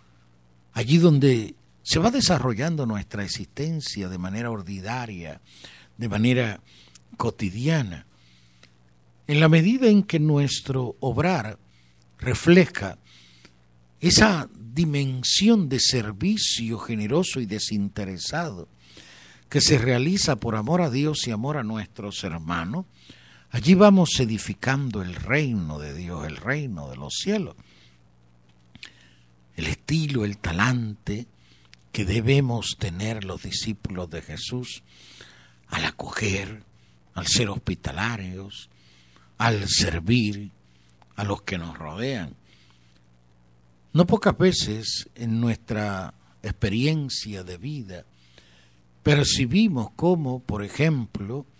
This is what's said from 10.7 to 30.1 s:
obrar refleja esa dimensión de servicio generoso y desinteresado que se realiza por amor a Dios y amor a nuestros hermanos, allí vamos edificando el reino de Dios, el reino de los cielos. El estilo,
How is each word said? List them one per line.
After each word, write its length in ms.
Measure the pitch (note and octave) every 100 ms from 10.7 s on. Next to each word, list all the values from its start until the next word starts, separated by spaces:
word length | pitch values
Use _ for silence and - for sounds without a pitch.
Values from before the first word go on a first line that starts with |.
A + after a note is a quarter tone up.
| C3 B2 -
obrar 580 | C3+ A#2+ E3+ E3+ G#2+ - _ _ _ _ _ -
refleja 800 | B2+ A2 E3 F3+ D#3+ - G2 - _ - - - - _ _ _ _ _
esa 480 | D#3+ - G#3+ E3+ -
dimensión 1120 | - A2+ C3+ E3 C#3+ C3+ C3 - - G#3 A3+ D3
de 120 | B2+
servicio 960 | - B2+ G#2+ G2+ F3 G#3+ - - A2+ A2
generoso 640 | - A2+ G#2 D3+ F3+ C3+
y 60 | A2
desinteresado 1200 | G#2 - G#2+ G2+ G#2+ F#2+ F2+ - D3+ E3 F2+ D#2+ _ - - - - - - _
que 120 | C#3+
se 180 | - C#3
realiza 580 | B2 B2 D3 F#3+ - A#2+
por 200 | A#2+ A2
amor 260 | G#2+ F3+
a 80 | D#3+
Dios 360 | B2+ D3+ C#3+ B2+
y 40 |
amor 260 | G#2+ C3 D3+
a 60 |
nuestros 600 | G#2+ A2 G2+ - G2+ F#2
hermanos, 640 | F#2+ E2 D#2+ E2+ E2 D#3+ F#3 _ - - - - _
allí 240 | A#2+ B2+
vamos 440 | F#3 G#3 F#3+ E3 -
edificando 840 | A#2 G#2+ - G2 C3 C3+ C3 G#2
el 120 | F2+
reino 640 | F2+ - C#3+ C#3 G#2+ D#2 D2+
de 160 | D2
Dios, 320 | D2 F2 E2 D#2
el 100 | D#2
reino 520 | G2 D3 C3+ E2+ C#2
de 80 | B1+
los 180 | C#2+
cielos. 400 | - F#3+ G#3+ B2+ - - - - _ _ _ _ _ _ _ _ - - - - _ _ _ _ -
El 100 | D#2
estilo, 580 | - - D#3+ D3